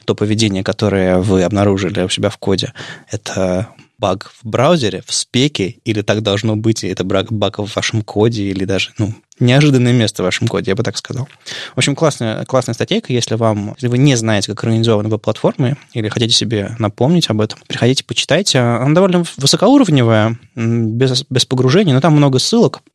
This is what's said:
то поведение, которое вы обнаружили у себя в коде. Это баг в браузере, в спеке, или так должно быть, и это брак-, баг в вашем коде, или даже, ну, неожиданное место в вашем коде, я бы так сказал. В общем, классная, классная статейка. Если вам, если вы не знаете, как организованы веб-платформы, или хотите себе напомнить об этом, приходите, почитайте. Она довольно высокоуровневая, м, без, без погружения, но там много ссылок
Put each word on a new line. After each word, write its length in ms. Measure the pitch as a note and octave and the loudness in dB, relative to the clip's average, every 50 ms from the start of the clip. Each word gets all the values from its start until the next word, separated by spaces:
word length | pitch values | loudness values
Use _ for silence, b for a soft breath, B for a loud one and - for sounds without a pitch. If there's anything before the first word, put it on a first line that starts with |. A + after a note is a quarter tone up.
| _ | _
то 80 | - G2+ | -4 -2
поведение, 500 | - G#2 G#2 G#2+ G#2+ A2+ G#2 G2 F#2+ F#2+ | 0 0 0 0 0 0 0 0 -2 -2
которое 540 | - F#2 - G#2+ G2+ G2 F#2+ F#2 F#2 F#2 | -4 -2 0 0 0 2 2 2 2 2
вы 240 | F#2 F#2 G#2 F#2+ F#2+ | 2 2 2 2 2
обнаружили 640 | F2 F2 G#2 G2 G2+ G2+ G2 G2 G2+ E2 G#2 F2+ F#2 | 2 2 2 2 2 2 2 0 -2 -2 -2 -2 -2
у 60 | F2+ | -2
себя 200 | - - G2+ G2+ | -2 -2 -2 -4
в 80 | - | -4
коде. 360 | - - G2+ G2 F2+ - - - B B B B B B B | -4 -2 -2 -2 -2 -2 -6 -10 B B B B B B B
Это 580 | - - - - - F#2+ F#2+ F2+ F2+ F#2 - B B B B B _ | -10 -10 -10 -8 -6 -4 -2 -2 -2 -2 -4 B B B B B _
баг 340 | - G#2 F#2+ F#2+ - - - - _ | -4 -2 -2 -2 -4 -6 -16 -20 _
в 60 | - | -10
браузере, 560 | G#2+ G#2 A#2 B2 D#3+ F3+ D#3+ A#2 G2 F#2 F#2 - | -6 -2 0 2 2 2 2 0 -2 -4 -6 -8
в 80 | - - | -8 -6
спеке, 640 | - - - - A#2+ C#3 D3 - - F#2+ F2 - _ - | -8 -6 -2 0 0 0 0 0 -2 -4 -4 -6 _ -6
или 180 | A#2 A2 G#2 | -4 -4 -2
так 200 | G2+ - G#2 G#2+ | -2 -2 -2 -2
должно 340 | G#2+ G2+ G2 G2+ A#2 A2 G#2+ | 0 -2 -2 0 0 -2 -2
быть, 300 | G#2+ A2 A#2 A2 - A#2 | 0 0 0 0 -2 -2
и 20 | |
это 160 | - F#2 - F#2 | -6 -4 -4 -4
брак-, 300 | F#2+ G2 F#2+ G2 - A2+ | -2 -2 -2 -2 -2 -4
баг 260 | G2+ G2+ G2 - - | -2 -2 -2 -4 -4
в 160 | G#2 G2+ - | -8 -6 -6
вашем 260 | - - - - G#2+ | -6 -4 -4 -4 -4
коде, 420 | G#2 - - G#2 G#2+ A#2 A2+ G#2 G2 | -6 -4 0 2 2 2 2 0 -4
или 200 | G2 F#2+ F#2+ F#2+ | -4 -4 -4 -2
даже, 280 | F#2+ G2 F#2 - - - | -2 -2 -2 -4 -4 -6
ну, 160 | - G#2 G2+ G#2+ - _ _ _ - | -4 -4 -4 -6 -8 _ _ _ 0
неожиданное 500 | B2+ A#2+ B2+ C#3+ D3+ D3 C3+ B2 B2 A#2+ | 2 4 4 4 4 4 4 4 2 2
место 320 | B2 B2 A2 G2 - - F2+ | 2 2 2 0 -2 -2 -4
в 20 | |
вашем 220 | F2+ - - A2+ | -2 -2 -2 -2
коде, 240 | - - F#2+ F#2+ F#2+ | -2 -2 -2 -2 -2
я 40 | F#2+ | -2
бы 80 | - - | -2 -2
так 140 | - - | -4 -6
сказал. 300 | - - - - B2 C#3 - - - B B B B B B B | -8 -10 -10 -8 -8 -10 -10 -12 -18 B B B B B B B
В 20 | |
общем, 180 | C3+ - C#3+ C#3 | -4 -2 -2 -2
классная, 500 | - E3 D3 - - A#2+ A2 - F#2 - | 0 0 -2 0 -2 -4 -4 -4 -6 -4
классная 300 | - - B2+ - - B2 | -2 -2 0 0 -2 -4
статейка. 360 | - B2 - F3+ A3+ - - | -4 -4 -2 -2 -4 -2 -2
Если 240 | B2+ A#2+ - - A2+ | -2 -2 -2 -2 -2
вам, 380 | A2+ A#2 A2 G#2 G#2 G2+ G#2+ - | 0 0 0 0 -2 -4 -8 -8
если 120 | - B2+ | -6 -4
вы 100 | A#2+ B2 | -2 2
не 180 | B2 C#3 D3 C3 | 2 4 4 4
знаете, 320 | A2+ A2 A2+ G#2+ G2+ - - G2+ | 2 0 0 0 0 -2 -4 -6
как 100 | - - | -4 -2
организованы 460 | A#2 A2+ A2+ A2+ A#2 A2 G#2 G#2 A2 | 0 0 2 2 2 2 2 0 -2
веб-платформы, 640 | A2 G#2 - F#3 - - - D#3+ - - C3 A#2+ C#3+ - - _ - | -4 -4 -2 -4 -4 -2 -2 -2 0 0 -2 -2 -2 -4 -10 _ -8
или 140 | A#2+ G#2+ | -6 -4
хотите 260 | G#2 - A#2+ A#2 A2+ - | -4 -2 -2 0 0 0
себе 420 | - A#2 G#2 A2 G#2 G2 G#2+ A#2 A#2 | 0 0 -2 -2 -4 -4 -4 -4 -4
напомнить 500 | A2 G2+ - - A#2+ D3 F3+ E3+ - - | -4 -2 0 0 2 2 2 2 2 0
об 120 | A2 G#2+ | 0 0
этом, 180 | G#2+ - - - _ | -2 -2 -4 -10 _
приходите, 380 | - - - A#2+ A#2+ C3+ - - | -10 -4 0 2 2 2 0 -4
почитайте. 540 | - - - - - C3+ F3 G#3 - - B2+ | -6 -4 -4 -2 0 0 0 0 2 2 2
Она 360 | A#2+ A#2+ A#2+ A2 C3 C#3+ D#3 | 2 2 0 0 2 2 4
довольно 300 | F3+ G3 F#3 F3+ F3 E3+ - - | 4 4 4 2 0 0 -2 -4
высокоуровневая, 1000 | - C#3 C#3 F3 D#3+ F3 A#3 C#4 C#4+ A#3 F3 D3 C3+ A#2 A2+ A2+ G#2+ G#2+ A#2 A#2 - _ _ - | -4 0 0 2 4 4 6 6 6 4 4 4 4 4 4 4 4 2 2 -2 -4 _ _ -6
м, 320 | A#2+ A#2 A2+ A#2 A#2 A2+ G#2+ | -4 -2 0 0 0 0 0
без, 340 | A2 A#2+ C3+ B2+ B2+ B2+ - - | 0 0 0 0 0 -2 -4 -2
без 160 | C3 A#2 A#2 | -2 -2 -2
погружения, 480 | - C3 B2+ B2+ B2+ C#3+ G3 G#3+ D#3+ - | 0 0 0 2 4 4 4 4 4 4
но 60 | C#3 | 4
там 160 | E3+ E3+ D3+ | 4 4 6
много 240 | D3 D3 C#3 C3 B2 | 6 6 4 4 2
ссылок 400 | - - A3+ A#3+ G3+ C3 - - _ _ | 0 2 2 4 2 2 0 -4 _ _